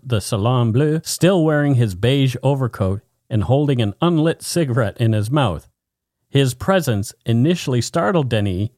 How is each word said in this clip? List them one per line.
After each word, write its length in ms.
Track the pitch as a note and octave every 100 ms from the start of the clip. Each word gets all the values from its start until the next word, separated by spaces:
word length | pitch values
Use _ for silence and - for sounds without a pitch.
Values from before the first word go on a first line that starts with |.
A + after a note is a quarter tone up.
| C3
the 140 | G#2+
Salon 500 | - G#2+ A#2 B2+ A#2
Bleu, 300 | A#2+ D3+ D#3+
still 400 | - - F3 F#3
wearing 320 | D#3 D3 C#3+ B2
his 200 | A2 F2+
beige 400 | A#2 C#3 C3 B2+
overcoat 580 | C3+ C#3 A#2+ - F#2+ G2 - _ -
and 140 | A2
holding 380 | F#2 C#3 D3 B2
an 120 | G2+ -
unlit 400 | E3+ D#3+ D#3+ -
cigarette 560 | - F3 C#3 A#2 G2+ -
in 160 | A2+
his 160 | G#2+ G#2
mouth. 360 | D3 A2 D2 - _ _ _ _ _ _
His 240 | C#3 C3
presence 600 | B2+ - F#3+ C3+ G2+ - - -
initially 560 | A#2 D3+ F3+ C#3+ A#2+
startled 480 | - E3 G#3 F3 B2
Denis, 400 | A2 G2+ F2+ G#2+